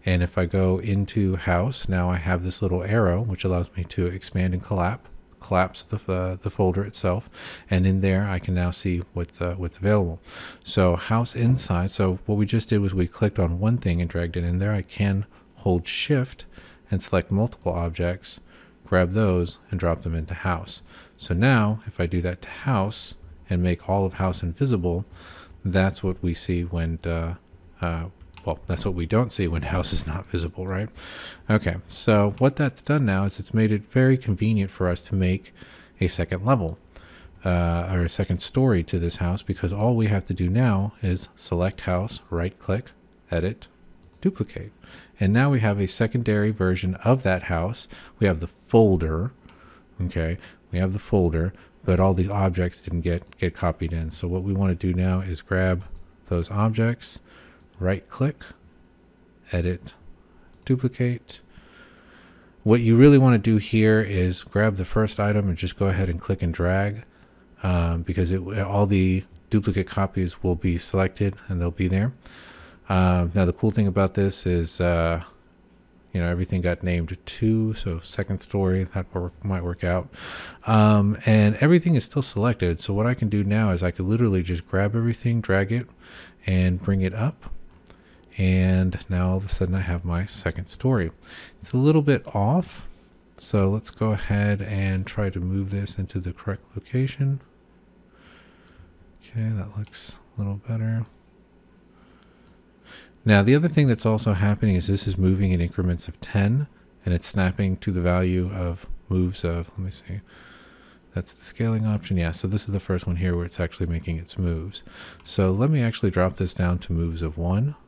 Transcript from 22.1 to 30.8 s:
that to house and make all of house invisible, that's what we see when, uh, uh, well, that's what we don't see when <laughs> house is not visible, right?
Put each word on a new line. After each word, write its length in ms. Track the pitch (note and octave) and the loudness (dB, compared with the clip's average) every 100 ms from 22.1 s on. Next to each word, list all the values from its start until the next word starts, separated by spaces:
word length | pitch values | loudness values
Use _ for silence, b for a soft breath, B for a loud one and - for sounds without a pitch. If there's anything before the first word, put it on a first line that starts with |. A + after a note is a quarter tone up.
| F2+ | 0
that 220 | F2 F2 | -2 -6
to 80 | - | -12
house 640 | - - A#2 G2 - - - - - - | -8 -2 0 0 -4 -12 -16 -20 -20 -4
and 140 | F2+ | 0
make 260 | F2+ E2+ - | 0 -2 -2
all 160 | G2 | 0
of 100 | F#2+ | 0
house 280 | - F#2 F2+ | 0 -2 -2
invisible, 640 | F2+ E2+ C#3 A2 F2 F2 F#2+ B B B B - | -6 -2 0 2 0 -2 -4 B B B B -8
that's 380 | G2 F#2 F#2+ - | -2 2 2 0
what 200 | F#2+ F2+ | -4 -2
we 120 | F2+ | -2
see 300 | E2 - F2+ | -4 -2 -2
when, 340 | F2 E2+ E2 E2 | -2 -4 -4 -4
uh, 320 | F2 E2 E2 F2+ _ - - - | -4 -4 -4 -8 _ -20 -20 -8
uh, 260 | F2 E2 E2+ - - - | -4 -4 -8 -14 -20 -12
well, 140 | - D#2 - | -8 -8 -4
that's 180 | F2 | -4
what 100 | G2+ | -2
we 120 | F2 E2 | -4 0
don't 260 | A2 B2 | 0 0
see 160 | - F2+ | -2 -2
when 140 | E2 | -2
<laughs> 120 | C#2 | -2
house 200 | F#2 - | -2 0
is 120 | D#2+ D#2+ | -2 -2
not 200 | D#2+ - | -8 -6
visible, 400 | F2 E2 - F#2 | -4 -4 -6 -6
right? 240 | F#2+ | -4